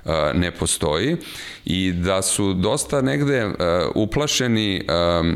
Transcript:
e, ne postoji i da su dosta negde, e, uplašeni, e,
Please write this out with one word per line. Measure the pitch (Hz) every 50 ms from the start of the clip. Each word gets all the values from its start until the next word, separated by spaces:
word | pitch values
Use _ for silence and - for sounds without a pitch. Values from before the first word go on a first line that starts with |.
| -
e, | - 80 78 76 73 60
ne | 90 90 87
postoji | - - 92 85 - - - 78 73 80 104 143 175 165 - - - - - - - - -
i | - 80 92 95 92
da | 87 87 85 92 95 95
su | 95 - - - 104 98 95
dosta | 92 95 107 131 151 - - - 143
negde, | 131 135 139 143 143 139 139 127
e, | 110 98 - - 87 85 85 90 82 - -
uplašeni, | - 110 110 - 143 147 147 - - 131 120 113 110 110 104 95 87
e, | - - 80 85 85 85 85 85 82 85 82